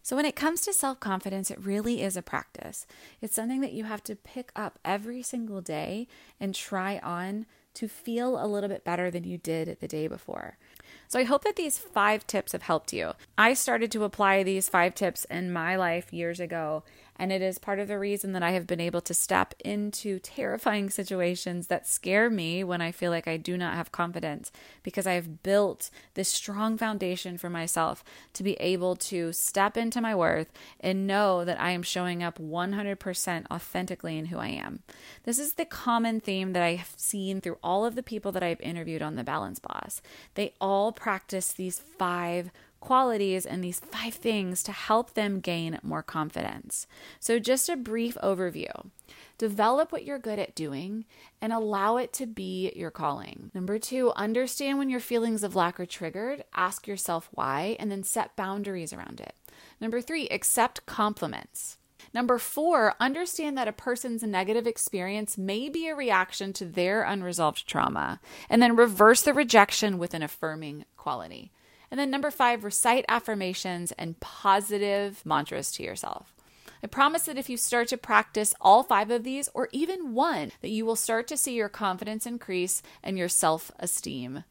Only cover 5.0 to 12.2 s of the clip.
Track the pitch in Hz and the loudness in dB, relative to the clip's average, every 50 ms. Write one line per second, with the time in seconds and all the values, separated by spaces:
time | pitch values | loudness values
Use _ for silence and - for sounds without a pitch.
5 | 208 233 240 254 247 - - 247 226 214 202 190 180 - 156 151 156 - 185 214 | -4 -8 -10 -8 -8 -6 -6 -6 -6 -6 -8 -8 -8 -6 -6 -6 -4 -4 -6 -8
6 | 240 _ - - - - _ _ 202 196 185 - - - 202 190 185 196 202 - | -8 _ -14 -20 -20 -20 _ _ -6 -6 -6 -6 -8 -6 -4 -4 -2 -2 -4 -4
7 | - - 175 175 185 190 202 214 220 _ _ _ _ _ _ - 233 214 - - | -6 -6 -6 -6 -6 -6 -6 -8 -8 _ _ _ _ _ _ -8 -8 -8 -8 -10
8 | - 240 233 233 247 254 254 - - 214 208 202 202 202 196 - _ 175 175 175 | -8 -4 -2 0 0 0 0 0 -2 -2 -2 -2 -2 -4 -4 -6 _ -4 -2 0
9 | 180 180 175 185 175 180 175 170 - 160 160 160 160 170 - _ - - - 151 | -2 -2 -2 -4 -6 -6 -8 -6 -4 -2 -2 -2 -2 -4 -6 _ -8 -6 -4 -4
10 | 156 160 - - - - - - - - - _ _ - - - - - - - | -4 -4 -6 -8 -10 -10 -10 -8 -10 -12 -14 _ _ -20 -20 -20 -20 -20 -20 -20
11 | - _ - 247 262 233 285 277 - 415 415 - 339 294 - - - - - 214 | -10 _ 2 2 4 4 4 4 2 0 0 0 -2 -2 -2 -4 -6 -4 0 2
12 | 202 208 214 214 | 4 4 4 2